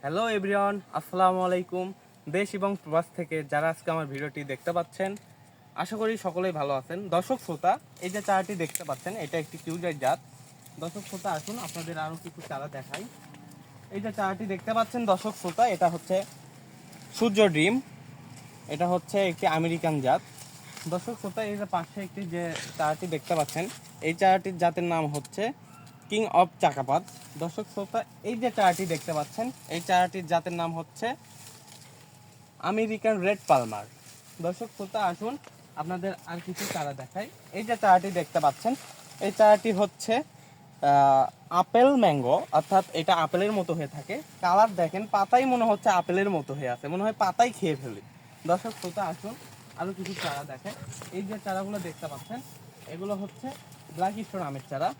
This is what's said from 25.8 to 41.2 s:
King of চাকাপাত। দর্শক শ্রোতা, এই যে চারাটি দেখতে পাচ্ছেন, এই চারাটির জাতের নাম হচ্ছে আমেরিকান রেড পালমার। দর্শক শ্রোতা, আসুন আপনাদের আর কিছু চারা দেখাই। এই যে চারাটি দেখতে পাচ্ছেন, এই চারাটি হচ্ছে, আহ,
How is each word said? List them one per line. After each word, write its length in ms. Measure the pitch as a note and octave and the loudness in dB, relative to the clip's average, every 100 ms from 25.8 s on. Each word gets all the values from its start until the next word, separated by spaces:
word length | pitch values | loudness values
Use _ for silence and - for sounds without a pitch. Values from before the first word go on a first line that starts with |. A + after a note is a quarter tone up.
| - - - | -20 -20 -4
King 200 | G#3+ A3 | -2 4
of 140 | E3+ F3+ - | 6 4 4
চাকাপাত। 420 | E3+ C#3 B2+ D3 - - - D3 | 0 2 0 0 0 -18 -18 -8
দর্শক 260 | E3 F#3+ G#3 | -8 -6 -8
শ্রোতা, 320 | - G3 A3+ - - | -8 -4 -4 -6 -10
এই 140 | G3+ A#3 | -8 -2
যে 140 | A#3+ | -2
চারাটি 360 | A3 F#3+ F3 F#3+ | 4 4 4 -2
দেখতে 260 | D#3 - | -4 -2
পাচ্ছেন, 380 | D#3 D3 - - - - | -4 -4 -6 -8 -8 -8
এই 120 | E3 | -8
চারাটির 460 | E3+ F3+ F3+ F#3+ E3 | 2 4 4 -2 -2
জাতের 260 | E3+ F3 | -2 0
নাম 220 | E3+ E3+ | -4 -4
হচ্ছে 420 | E3 D#3+ - A3+ C#4 - - - - - - - - - - - - - - | -6 -10 -8 -6 -6 -12 -20 -20 -20 -20 -20 -20 -20 -20 -20 -20 -20 -20 -8
আমেরিকান 600 | F3 G#3+ A3 A3 A3 G#3+ | -2 0 0 0 0 2
রেড 180 | F3+ G3+ - | 0 -2 4
পালমার। 380 | C#3+ A2+ G#2+ G#2+ - - - - - | 4 4 -8 -12 -18 -20 -20 -20 -6
দর্শক 240 | E3+ F3+ A3+ - | -6 -4 -10 -10
শ্রোতা, 280 | G3 A3 | -8 -2
আসুন 340 | F#3+ F3 G#3+ C#4+ - - - - | -2 -2 -8 -8 -14 -20 -18 -10
আপনাদের 360 | D#3 F3+ F#3+ F3+ - | -6 -4 -4 -8 -10
আর 120 | F3 E3+ | -10 -8
কিছু 180 | F3+ G3+ | -8 -6
চারা 200 | F3 C#3+ | -4 -4
দেখাই। 380 | C3+ C3 F#3 G#3+ - - | -6 -10 -8 -10 -12 -12
এই 100 | F#3+ | -10
যে 140 | A3 A#3 | -4 2
চারাটি 340 | G#3 F#3 F#3+ | 8 6 6
দেখতে 300 | F3 D3+ E3+ | -2 0 2
পাচ্ছেন, 340 | D3+ - - - - - - - | 2 2 -2 -2 -8 -20 -20 -4
এই 120 | G3 F#3+ | -4 6
চারাটি 340 | G#3+ G#3 A3+ | 8 8 6
হচ্ছে, 440 | F#3+ G3+ - - A#3 | 2 0 -2 -2 -2
আহ, 1120 | D#4+ - - - - - C#3+ C#3+ C#3 C3+ | -2 -16 -20 -20 -20 0 6 8 8 6